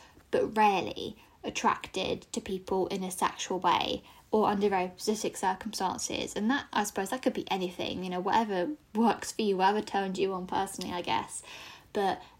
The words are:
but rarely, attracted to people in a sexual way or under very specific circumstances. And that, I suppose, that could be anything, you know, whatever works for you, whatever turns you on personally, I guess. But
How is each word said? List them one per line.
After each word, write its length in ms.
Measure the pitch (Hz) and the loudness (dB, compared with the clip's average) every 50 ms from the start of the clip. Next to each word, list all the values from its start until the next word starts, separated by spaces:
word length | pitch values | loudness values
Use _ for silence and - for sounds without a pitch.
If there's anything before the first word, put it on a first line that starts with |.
| - - - - - _ | -14 -20 -20 -20 -8 _
but 260 | - - 135 233 220 214 | 2 2 2 2 4 4
rarely, 580 | 214 208 196 180 - - - - - - - - - - _ _ | 6 6 6 4 0 -2 -6 -6 -8 -8 -10 -12 -18 -20 _ _
attracted 840 | - 247 - - - 214 - - - - - 190 185 - - 190 - - - | -10 -8 -6 0 2 2 2 2 -4 -6 -4 -4 -2 -2 -2 -4 -6 -8 -8
to 80 | 233 | -8
people 460 | - - 196 185 185 - 196 190 185 - | -6 -4 -6 -6 -4 -2 0 0 0 0
in 140 | 190 196 | -2 -4
a 80 | 185 185 | -4 -4
sexual 500 | 185 - 196 175 - - - - 185 180 | -2 0 -2 -2 -2 -4 -6 -4 -4 0
way 440 | - 180 160 - - - - - - - - - - _ | 2 2 4 4 2 0 -2 -4 -6 -12 -20 -20 -6 _
or 200 | - 214 202 - | 2 4 4 4
under 180 | 208 196 202 208 | 4 4 2 4
very 240 | 196 185 180 180 185 - | 4 2 0 -2 -4 -4
specific 400 | - - 220 214 - - - - | -2 -2 0 0 -2 -4 -4 0
circumstances. 960 | - 190 190 - - 214 - - 196 180 - - - - - - - - - | 0 0 0 0 -4 -8 -4 -2 -2 -2 -2 -2 -4 -4 -2 -2 -4 -4 -2
And 160 | 202 208 220 | -2 0 2
that, 140 | 269 285 - - - | 0 0 -2 -2 -2
I 100 | 226 208 | -2 -2
suppose, 260 | 202 - - 196 190 | 0 -2 -2 -2 -2
that 120 | - 254 | -4 0
could 120 | - 269 214 | 0 0 0
be 160 | - - - | 0 -2 -2
anything, 540 | 190 190 185 180 185 - - - - 180 185 | -2 -2 -2 -4 -4 -4 -4 -4 -4 -4 -4
you 60 | 185 | -4
know, 100 | 180 180 | -4 -2
whatever 480 | 180 202 - 226 233 214 196 180 175 294 302 - - _ - | 0 2 2 2 2 2 2 0 0 0 -2 -6 -10 _ 0
works 380 | 208 233 220 - - - - | 2 4 4 4 2 -2 -8
for 100 | - - | -4 -2
you, 140 | 226 208 196 180 | 0 2 2 4
whatever 240 | 185 190 208 214 | 4 4 4 4
turns 380 | 208 - - 196 196 190 185 175 | 0 0 0 0 0 0 0 0
you 140 | 190 190 190 | 0 0 0
on 120 | 185 180 | -2 -4
personally, 480 | 185 190 196 190 185 - - 180 180 180 | -2 -2 -2 -2 -2 -4 -6 -6 -4 -4
I 80 | 180 | -6
guess. 400 | 175 180 - 214 - - - - - - - - - - - - - - _ | -2 0 0 -2 -2 -4 -8 -12 -12 -12 -16 -16 -16 -16 -18 -20 -20 -6 _
But 280 | 214 196 190 - - - - - - | 2 2 2 2 0 -6 -14 -20 -20